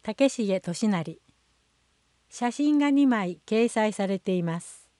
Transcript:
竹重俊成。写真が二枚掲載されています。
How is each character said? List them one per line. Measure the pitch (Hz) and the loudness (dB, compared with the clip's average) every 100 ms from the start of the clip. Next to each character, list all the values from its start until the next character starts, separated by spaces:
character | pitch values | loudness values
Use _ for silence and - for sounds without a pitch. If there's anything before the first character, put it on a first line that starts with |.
竹 | - 208 277 | -10 0 0
重 | - 208 185 | 2 -2 -2
俊 | - 170 220 | -4 -2 0
成。 | 190 160 - _ _ _ _ _ _ _ _ _ _ _ | 0 -4 -12 _ _ _ _ _ _ _ _ _ _ _
写 | - 240 | -6 -6
真 | 233 294 294 | 0 2 2
が | 285 | 4
二 | 277 277 | 4 4
枚 | 226 180 175 - | 2 -2 -6 -2
掲 | 214 233 | 0 2
載 | 233 214 | 2 -2
さ | 208 196 | 0 -2
れ | 196 | -2
て | - | -2
い | 185 | -2
ま | 170 170 | -2 -6
す。 | - - _ | -10 -20 _